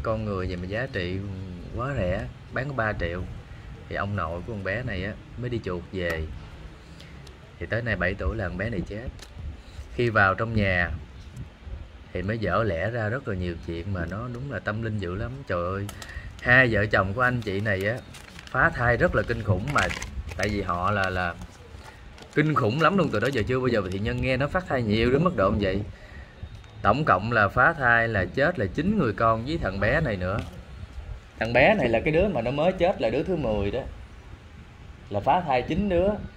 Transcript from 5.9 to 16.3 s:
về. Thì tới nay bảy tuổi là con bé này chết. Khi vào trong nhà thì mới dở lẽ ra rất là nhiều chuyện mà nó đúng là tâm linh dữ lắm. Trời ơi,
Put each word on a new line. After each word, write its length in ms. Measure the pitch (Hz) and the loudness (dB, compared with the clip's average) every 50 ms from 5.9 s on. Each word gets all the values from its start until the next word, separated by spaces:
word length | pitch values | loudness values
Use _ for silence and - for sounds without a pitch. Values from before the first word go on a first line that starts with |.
về. 320 | - 92 87 85 82 80 80 - - - - - - - - - - - - - - - - - - - - - - - - - - - | -6 -2 -2 -2 -2 -2 -4 -6 -8 -12 -12 -14 -16 -16 -16 -16 -18 -18 -20 -20 -18 -18 -18 -18 -18 -18 -18 -18 -20 -20 -20 -20 -12 -12
Thì 60 | 87 | -6
tới 160 | - 104 117 | -4 -2 -2
nay 140 | 120 117 104 | 0 -2 0
bảy 180 | 90 87 90 98 | 0 0 0 0
tuổi 220 | - 95 95 107 | 0 -2 -2 -2
là 120 | 113 98 85 | -2 -4 -4
con 100 | 87 90 | -4 -4
bé 120 | 101 117 | -4 -2
này 120 | 113 90 85 - | -2 -4 -4 -6
chết. 200 | 101 110 123 127 - - - - - - - - - - - - - - - - - | -8 -8 -8 -10 -12 -12 -16 -16 -14 -12 -12 -12 -12 -12 -16 -16 -16 -16 -14 -8 -2
Khi 140 | - 120 117 | 0 0 4
vào 260 | 104 107 98 95 95 | 6 6 6 6 6
trong 200 | 95 113 117 113 | 2 0 0 2
nhà 340 | 107 101 95 92 90 87 82 73 73 - - - - - - - - - - - - - - - - - - - - - - - | 2 4 4 4 2 2 0 -2 -6 -10 -12 -16 -18 -18 -16 -14 -14 -16 -16 -16 -18 -14 -14 -12 -12 -12 -16 -18 -20 -16 -8 -6
thì 80 | 90 | -4
mới 160 | 87 98 113 117 | -2 -2 -2 0
dở 260 | 104 87 85 104 117 | 0 2 2 2 2
lẽ 260 | 104 85 82 90 110 | 2 0 0 0 -2
ra 200 | 120 117 107 104 | -2 -2 -2 -2
rất 180 | 117 147 - 120 | -2 -4 -4 -4
là 80 | 98 | -4
nhiều 200 | 90 90 87 82 80 - - | -2 -2 -2 -4 -4 -6 -6
chuyện 260 | 85 85 85 101 98 | -6 -4 -4 -4 -4
mà 120 | 90 82 | -2 -4
nó 220 | 85 92 107 120 123 117 | -4 -4 -6 -6 -8 -8
đúng 180 | 120 139 143 | -8 -8 -6
là 80 | 120 92 | -6 -4
tâm 240 | - 107 104 110 113 | -4 -4 -4 -2 -2
linh 140 | 113 107 104 | -2 -2 -2
dữ 180 | 92 87 90 | -2 -4 -4
lắm. 160 | 104 117 120 131 139 139 - | -4 -4 -6 -8 -10 -6 -4
Trời 260 | 95 87 87 90 95 | -2 -2 0 -2 -2
ơi, 120 | 98 101 104 - - - - - - - - | -4 -6 -6 -8 -12 -14 -12 -12 -12 -12 -12